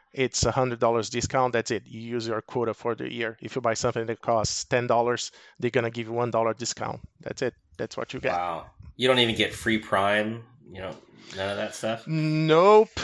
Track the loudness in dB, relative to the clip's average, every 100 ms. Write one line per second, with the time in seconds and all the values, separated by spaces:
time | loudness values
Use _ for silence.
0 | _ -4 -2 0 0 2 0 2 2 2
1 | 0 -4 -2 2 2 0 0 -4 -4 -12
2 | -6 -4 -4 -4 -4 -4 -2 -2 -4 -4
3 | -6 -6 -6 -8 -8 -2 -2 0 0 -2
4 | -4 -4 0 0 0 -4 -2 -2 2 2
5 | 2 0 -4 -12 -20 -6 -2 0 -2 -4
6 | -6 -2 0 0 0 -2 -6 -6 -6 -8
7 | -12 _ -12 -4 -4 -6 _ -10 -8 -8
8 | -10 -4 -2 -2 -2 -6 -10 -18 -18 -2
9 | 2 4 4 2 0 0 0 0 2 2
10 | 4 2 0 -4 -12 -20 -20 -12 -12 -12
11 | -18 -20 -14 -6 -4 -4 -6 -6 -4 -4
12 | -4 -2 0 2 4 6 8 8 6 0